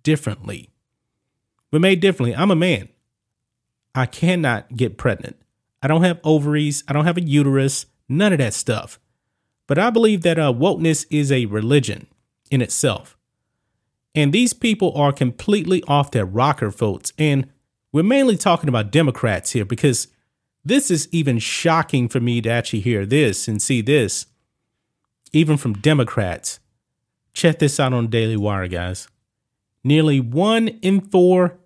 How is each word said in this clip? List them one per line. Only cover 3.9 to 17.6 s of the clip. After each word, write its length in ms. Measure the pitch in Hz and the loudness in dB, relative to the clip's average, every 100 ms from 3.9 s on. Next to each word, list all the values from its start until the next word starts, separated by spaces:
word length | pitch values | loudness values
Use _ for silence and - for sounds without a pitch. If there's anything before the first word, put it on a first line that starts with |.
I 120 | 131 123 | -4 -4
cannot 720 | - 170 180 143 107 - 120 | -2 -2 0 0 -2 -6 -4
get 220 | 120 - | -4 -2
pregnant. 380 | 123 95 - - _ _ _ - | -4 -4 -8 -18 _ _ _ -8
I 60 | 139 | -2
don't 160 | 165 | 2
have 160 | 180 175 | 2 0
ovaries. 580 | 156 156 147 151 147 143 - | 2 2 2 -2 -2 -4 -4
I 40 | |
don't 120 | 147 | -2
have 140 | 165 170 | 0 0
a 40 | |
uterus. 640 | 165 147 139 135 135 - - _ - | 0 2 4 2 0 -2 -12 _ -6
None 240 | 143 208 | 0 2
of 80 | 160 | 2
that 140 | 117 | 0
stuff. 440 | - - 107 - - _ _ _ _ _ _ - | -2 -4 -4 -6 -20 _ _ _ _ _ _ -4
But 100 | 143 | 0
I 120 | 226 | 2
believe 320 | 226 220 202 | 4 4 2
that, 180 | 170 165 | 0 2
uh, 120 | 147 | 0
wokeness 540 | 120 175 160 165 151 - | 2 0 0 0 0 -2
is 220 | 151 139 | -2 0
a 160 | 135 110 | 0 0
religion 640 | 107 110 147 117 - - _ _ _ - | -2 2 2 0 -8 -12 _ _ _ -4
in 100 | 135 | -2
itself. 540 | 123 - 135 101 - _ _ _ _ _ _ _ _ _ _ | -2 -2 -2 -4 -10 _ _ _ _ _ _ _ _ _ _
And 180 | 151 143 | 0 2
these 220 | 185 247 | 2 0
people 420 | - 233 214 185 151 | 0 -2 0 -2 0
are 160 | 143 | 0
completely 720 | 139 127 - - 202 165 185 - | 0 -2 -4 -2 -2 0 -2 0
off 240 | 143 139 | 0 0
their 140 | 117 | -2
rocker, 480 | 92 101 139 143 104 | -2 0 0 0 -4
folks. 400 | - 110 92 - - | -2 -4 -4 -10 -2
And 280 | 151 135 - _ | 0 0 -2 _